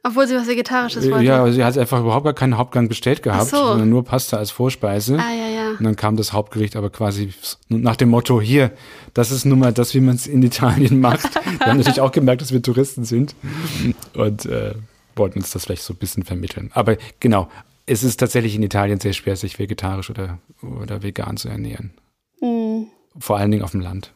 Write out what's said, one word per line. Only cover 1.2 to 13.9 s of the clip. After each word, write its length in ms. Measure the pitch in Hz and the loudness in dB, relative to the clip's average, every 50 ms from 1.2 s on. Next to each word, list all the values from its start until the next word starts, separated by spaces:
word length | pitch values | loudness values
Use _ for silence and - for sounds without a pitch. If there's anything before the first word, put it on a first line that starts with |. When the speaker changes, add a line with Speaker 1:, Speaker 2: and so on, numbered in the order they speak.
| 117 | 4
Speaker 2:
ja, 260 | 131 131 127 127 120 | 6 6 6 4 4
sie 100 | 120 131 | 4 4
hat 160 | 123 120 123 | 2 2 2
einfach 220 | 139 123 - 135 120 | 2 0 2 2 0
überhaupt 240 | 117 117 110 135 143 | 2 2 2 2 2
gar 100 | 151 143 | 0 0
keinen 240 | - 131 131 120 | 2 0 2 2
Hauptgang 300 | 110 123 - - 123 117 | 0 -2 0 2 0 2
bestellt 340 | 110 113 - - 123 139 - | 2 0 -2 0 0 0 0
gehabt, 260 | - 123 101 95 113 - 285 | 0 -2 0 2 0 2 2
Speaker 1:
Ach 40 | |
so. 100 | 285 285 | 2 2
Speaker 2:
sondern 220 | 240 208 113 110 110 | 2 2 4 4 4
nur 160 | 117 127 123 | 4 2 2
Pasta 320 | - 131 131 - - - | 0 -2 -2 -2 -2 -4
als 120 | 107 107 101 | -4 -4 -6
Vorspeise. 680 | - - 123 131 127 - - 104 101 104 104 120 135 156 | -4 -2 -2 -2 -2 -2 -2 -2 -2 -2 0 0 0 0
Speaker 1:
Ah, 140 | 233 233 233 | 0 -2 -4
ja, 140 | 226 226 220 | -4 -4 -4
ja. 200 | 220 220 220 220 | -4 -4 -4 -6
Speaker 2:
Und 120 | 220 208 110 | -4 -2 0
dann 140 | 110 107 | 0 0
kam 180 | - - 107 110 | 0 0 0 0
das 160 | 110 107 - | 0 -2 -2
Hauptgericht, 460 | - 107 104 - - 107 107 104 - | -2 -4 -4 -4 -4 -4 -4 -2 -2
aber 120 | 113 101 98 | -6 -6 -6
quasi 440 | - - 110 101 101 101 104 95 92 - - - - _ _ | -4 -2 -2 -2 -2 -2 -6 -6 -8 -12 -14 -14 -14 _ _
nach 300 | _ 113 113 120 120 110 | _ -2 0 2 0 2
dem 100 | - 131 120 | 4 4 4
Motto, 300 | 117 120 120 - 127 113 | 4 4 4 2 2 2
"Hier, 320 | 104 110 131 143 135 117 - - - - - - - - _ | 2 4 4 4 4 2 0 -8 -20 -20 -20 -20 -20 -4 _
das 160 | - 120 113 | 0 0 0
ist 140 | 135 131 - | 0 0 2
nun 160 | 139 135 131 | 4 6 6
mal 140 | 131 123 110 | 6 4 4
das, 200 | 123 120 - - | 2 0 2 2
wie 60 | 135 | 4
man's 260 | 131 131 123 123 - | 4 4 4 2 -2
in 160 | - 143 127 | 0 4 4
Italien 600 | 127 120 - - - 123 107 - 139 117 135 131 | 4 4 2 2 2 2 4 4 4 4 4 4
macht." 340 | 131 120 - - - 277 - | 4 4 2 0 -2 -4 -4
Speaker 1:
<laughs> 240 | - - - 180 147 | -4 -4 -4 -2 0
Speaker 2:
Wir 60 | - | 2
haben 120 | - - 139 | 2 4 4
natürlich 200 | - - 254 - | 4 2 2 2
auch 140 | 135 131 - | 2 2 2
gemerkt, 280 | 165 135 127 127 127 | 4 4 4 2 2
dass 120 | 143 120 127 | 0 -2 -2
wir 80 | 123 | 0
Touristen 420 | 117 127 120 127 139 135 - 131 120 | 0 2 2 2 0 0 -2 -8 -6
sind 320 | 110 117 120 139 147 - - - - - 156 165 160 123 - - 123 | -2 0 0 0 -2 -4 -14 -14 -12 -10 -8 -8 -8 -6 -2 -2 -2